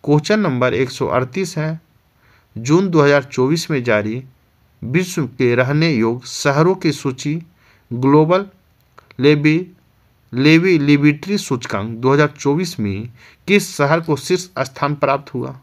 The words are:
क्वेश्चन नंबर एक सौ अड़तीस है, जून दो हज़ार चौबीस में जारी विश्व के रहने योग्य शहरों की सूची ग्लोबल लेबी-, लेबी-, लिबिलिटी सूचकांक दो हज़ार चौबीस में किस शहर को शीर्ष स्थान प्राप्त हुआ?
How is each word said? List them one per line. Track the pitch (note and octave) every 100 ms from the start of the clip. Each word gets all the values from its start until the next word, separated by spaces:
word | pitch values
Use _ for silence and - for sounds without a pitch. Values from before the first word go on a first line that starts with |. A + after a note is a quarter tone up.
क्वेश्चन | - D3 D3+ G#3+
नंबर | F#3 B2+ B2+
एक | B2+ B2+
सौ | - A#2
अड़तीस | A#2+ B2 F#3+ F#3 D#3+
है, | D#3 D#3+ _ _ _ _ _ _ _ A2
जून | A#2+ D#3+ G3
दो | D#3+
हज़ार | C#3+ C#3+
चौबीस | C3 - B2+ E3 -
में | D3
जारी | A#2+ G#2 G#2 A#2+ C3 _ _ _ _ _
विश्व | A2+ D3+ F3+ - B2+
के | B2 B2 A#2+
रहने | B2+ D3 E3
योग्य | B2+ A2+ B2 -
शहरों | - D3 C#3 E3 D#3+
की | D#3+
सूची | C#3+ C#3+ C3 D3 D#3+ E3 _ _ _ _
ग्लोबल | A#2+ C3+ D3 D#3 F3+ G3 _ _ _ _ - _ -
लेबी-, | C#3 D3+ D3+ D#3+ F3+ - _ _ _ _ _
लेबी-, | A#2+ C#3+ D#3+ F#3 E3
लिबिलिटी | C#3+ D3 D3 D3 F#3+ G3+
सूचकांक | - C3 - G#2+ A2+
दो | A2+ B2+
हज़ार | C#3+ D3
चौबीस | D3 C#3 D3 F3 -
में | G#2 G2 A#2 - - _ -
किस | G3+ G3+ -
शहर | C#3+ E3
को | E3 C#3+
शीर्ष | - F3+ - -
स्थान | C3 - C#3+ C#3+
प्राप्त | C#3 C#3 C#3
हुआ? | B2+ C3 C3